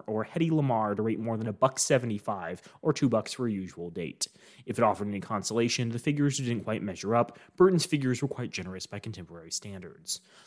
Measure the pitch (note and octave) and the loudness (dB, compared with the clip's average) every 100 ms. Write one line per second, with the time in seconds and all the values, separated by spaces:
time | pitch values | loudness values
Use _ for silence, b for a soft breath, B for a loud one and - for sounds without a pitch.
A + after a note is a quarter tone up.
0 | - G#2+ G#2+ E3 E3 D#3 C#3 A2+ G#2+ G#2 | -4 -4 -2 0 2 4 4 2 2 2
1 | A2 G#2+ A2+ A2 A2 G2+ C3 - - C3+ | 0 0 -2 -2 -2 2 0 2 2 2
2 | A#2+ G#2 - G2 E2+ F2+ b b D#3+ - | 2 -4 -4 -6 -6 -10 b b 0 2
3 | C3+ A2 - - A#2+ G2+ F2+ E2+ F2 E2+ | 4 2 0 -4 -2 -2 -6 -8 -10 -6
4 | D#2+ - - b b b - A#2 A2 G2 | -8 -6 -8 b b b -6 2 4 4
5 | G#2 G2+ - G#2 F#2 A2 A#2 - A#2 A#2 | -2 -4 -4 -4 0 2 2 0 -2 -2
6 | D#3 D3 C#3+ C3+ B2 A#2 A2 A2 G2 F2 | -2 2 2 2 -2 -2 -2 -4 -4 -6
7 | G2 A#2 A#2+ b b - F#3+ F3 - D3+ | 0 2 2 b b 6 8 8 2 0
8 | C3 A#2+ C3+ - A2+ - F2+ F#2 - G2+ | 0 0 -2 -4 -8 -8 -8 -10 -10 -10
9 | A#2 G2+ E2 E2+ E2 - G#2 F#2+ F2 - | -10 -12 -12 -14 -10 -10 -10 -14 -14 -16
10 | - - b b | -10 -10 b b